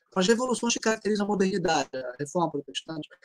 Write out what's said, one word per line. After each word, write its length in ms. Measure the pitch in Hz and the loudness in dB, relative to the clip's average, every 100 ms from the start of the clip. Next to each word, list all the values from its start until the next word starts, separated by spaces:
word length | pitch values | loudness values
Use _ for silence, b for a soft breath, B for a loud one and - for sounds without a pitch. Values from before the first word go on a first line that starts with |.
| _ | _
com 80 | 190 | 0
as 80 | 185 | 4
revoluções 440 | 233 254 226 233 | 4 2 0 0
que 80 | - | 0
caracterizam 460 | 220 220 202 208 202 | 0 0 0 0 0
a 20 | |
modernidade, 600 | 196 190 196 170 143 135 | 2 2 2 2 0 0
a 220 | 131 123 - | -6 -8 -8
reforma 320 | 147 180 165 | -4 0 0
protestante, 600 | 143 135 - - 160 - B | -2 -8 -10 -8 -10 -12 B